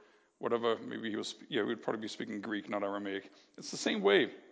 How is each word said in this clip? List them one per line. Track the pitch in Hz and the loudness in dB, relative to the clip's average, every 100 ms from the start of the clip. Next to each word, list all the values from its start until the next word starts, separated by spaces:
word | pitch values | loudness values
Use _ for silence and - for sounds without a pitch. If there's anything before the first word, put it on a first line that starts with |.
| - _ _ _ | -20 _ _ _
whatever. | 107 117 117 113 | 0 2 2 0
Maybe | 123 113 113 | -2 -6 -4
he | 107 | -4
was, | - - - | -4 -8 -4
yeah, | 107 | 0
he | 113 | 0
would | 117 | 0
probably | - 117 | -2 -4
be | 110 | -4
speaking | - 110 104 | -6 -6 -6
Greek, | 101 104 - | -2 -4 -2
not | 104 | -2
Aramaic. | 101 101 101 98 - - - - | -2 -2 -4 -6 -6 -20 -20 -16
It's | - | -10
the | 123 | -4
same | 214 220 | -2 2
way. | 196 196 107 - - | 8 8 6 0 -20